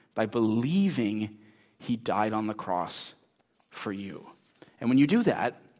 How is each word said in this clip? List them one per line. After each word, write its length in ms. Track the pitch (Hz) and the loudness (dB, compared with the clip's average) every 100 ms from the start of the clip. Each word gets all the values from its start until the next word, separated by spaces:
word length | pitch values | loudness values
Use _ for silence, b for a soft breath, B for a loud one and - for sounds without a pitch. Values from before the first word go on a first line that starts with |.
| b | b
by 120 | - 110 | -4 -2
believing 1120 | 120 110 110 131 190 196 135 107 107 104 - b b b b | 2 2 2 2 2 2 2 0 -2 -4 -8 b b b b
he 180 | - 117 | -6 -4
died 380 | - 95 110 | -2 0 0
on 140 | 107 107 | 0 -4
the 60 | |
cross 600 | 107 - 87 82 - - - _ _ _ _ _ | -6 -2 -2 -2 -6 -10 -16 _ _ _ _ _
for 220 | - 110 | -10 -8
you. 360 | 98 98 - - - _ b b b | -6 -8 -12 -16 -20 _ b b b
And 120 | 120 | 2
when 80 | 131 | 4
you 80 | 143 | 6
do 160 | 226 | 4
that, 400 | 202 90 120 - - | 4 2 0 -4 -18